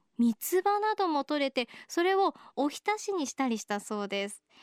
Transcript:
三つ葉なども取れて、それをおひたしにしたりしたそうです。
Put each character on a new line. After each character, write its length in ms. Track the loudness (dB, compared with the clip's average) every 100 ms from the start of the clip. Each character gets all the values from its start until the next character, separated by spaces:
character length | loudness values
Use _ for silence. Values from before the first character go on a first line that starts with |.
| _ 0
三 160 | 2
つ 280 | 2 0 2
葉 180 | 2 2
な 140 | 2
ど 140 | 0 0
も 160 | 0
取 160 | 0 0
れ 100 | 0
て、 180 | -2 -4 -8 -6
そ 140 | 0
れ 120 | 2
を 200 | 4 2 0 -8 -2
お 120 | -2
ひ 140 | -2
た 140 | -2 -2
し 160 | -2
に 140 | -2 -2
し 80 |
た 140 | -2 -2
り 100 | -2
し 60 |
た 160 | -4 -6
そ 220 | -4 -6
う 60 | -4
で 220 | -4 -4
す。 120 | -8 _ -20